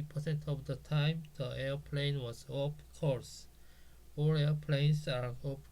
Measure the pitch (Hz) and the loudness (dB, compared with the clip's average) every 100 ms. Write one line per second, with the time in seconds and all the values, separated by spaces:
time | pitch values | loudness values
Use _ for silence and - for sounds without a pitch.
0 | 151 151 160 151 151 143 - 131 - 151 | -8 -4 -2 -2 -2 -4 -4 -6 0 2
1 | 147 165 - - 127 127 135 139 - 143 | 2 0 -4 -6 -6 -4 -2 -2 -4 -2
2 | 143 143 120 113 - 135 143 151 - - | 0 0 -2 -8 -6 -2 -2 -4 -12 -2
3 | 151 123 - - - - - - - - | 0 0 -2 -14 -18 -20 -20 -20 -20 -20
4 | - - 151 156 147 151 - 139 147 151 | -12 0 4 6 4 2 2 4 6 4
5 | - 127 123 123 139 139 - | 2 0 -2 -4 -4 -6 -8